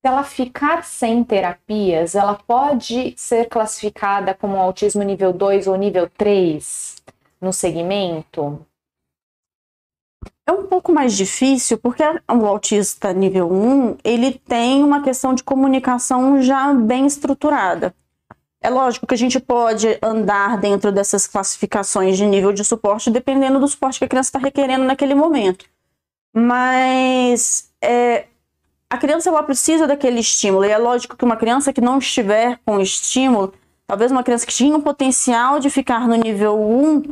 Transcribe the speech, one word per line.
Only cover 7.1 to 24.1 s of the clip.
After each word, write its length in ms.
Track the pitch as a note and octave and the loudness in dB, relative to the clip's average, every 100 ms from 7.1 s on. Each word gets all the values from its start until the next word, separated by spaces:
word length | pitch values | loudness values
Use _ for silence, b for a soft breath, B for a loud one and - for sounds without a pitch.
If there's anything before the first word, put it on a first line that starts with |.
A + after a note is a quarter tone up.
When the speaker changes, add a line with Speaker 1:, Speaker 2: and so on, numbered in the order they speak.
| _ _ _ | _ _ _
Speaker 1:
no 100 | F#3 | -6
segmento? 1120 | F#3 F3+ E3 E3+ G3+ F#3 D#3+ - - D3 D3 D#3+ _ _ _ _ _ _ _ _ _ _ _ _ _ _ _ - _ - | -4 -4 -4 -4 -4 -4 -6 -10 -6 -6 -8 -16 _ _ _ _ _ _ _ _ _ _ _ _ _ _ _ -20 _ -4
Speaker 2:
É 40 | |
um 120 | F#4+ F#4+ | -4 -2
pouco 280 | F#4 - | -2 2
mais 200 | D4+ B3+ G3 | 2 2 0
difícil, 600 | F#3+ - C4 C4 - A3+ | -4 0 0 2 0 -2
porque 260 | A#3+ - | -2 0
o 420 | D#4 D#4+ - A#3+ G#3+ | -2 -2 0 0 2
autista 680 | G#3 - G3+ F#3+ - G3+ | 0 0 0 0 -4 -4
nível 400 | F#3 F#3+ F#3 E3+ | 0 2 2 0
um, 460 | F#3 A3+ C#4 A#3+ - | 2 2 2 2 -2
ele 280 | - A#3 C4 | -2 0 0
tem 500 | B3+ _ A#3+ A#3+ C#4 | -2 _ -2 2 4
uma 220 | C#4+ C#4+ | 4 2
questão 300 | C#4 B3 C4 | 0 -2 -2
de 100 | B3+ | -2
comunicação 960 | - C4+ C4+ C4 C4 B3 - B3+ C4 C#4 | -2 0 2 2 0 -2 -2 0 2 4
já 320 | B3+ C4+ C4+ | 4 2 2
bem 320 | C#4 G#3+ B3+ C#4 | 2 2 2 0
estruturada. 880 | C#4+ C4 C4+ D4+ C#4+ F#3+ E3+ F3+ _ _ _ _ - _ _ | 0 -4 -2 0 0 0 -2 -4 _ _ _ _ -20 _ _
É 80 | - | -2
lógico 360 | B3+ C4 A#3 - | 2 0 -2 -2
que 80 | |
a 40 | B3 | 0
gente 220 | B3 B3+ | 0 -2
pode 600 | - A#3+ A3+ A3 A3 - | 0 0 2 0 0 0
andar 560 | A3 A3+ G3 G3+ G3+ A3 | -2 0 0 0 0 0
dentro 340 | G3+ G3+ G#3 | 0 0 0
dessas 360 | G3+ G3+ G3+ - | 0 0 -2 -2
classificações 920 | G#3 F#3+ - G3 G#3 F#3+ G3+ F#3+ F#3+ | -4 -6 -6 -4 -4 -2 0 0 2
de 80 | G#3 | 2
nível 280 | G3 G3 | 4 2
de 100 | G3 | 0
suporte, 480 | G#3 A3 G#3 G#3+ - | -2 -2 0 -2 0
dependendo 480 | A#3 C4+ C4+ C4+ C4+ | -2 0 0 2 2
do 80 | C#4 | 0
suporte 320 | - C4+ - | 0 -4 -2
que 60 | |
a 20 | |
criança 240 | C4 | -2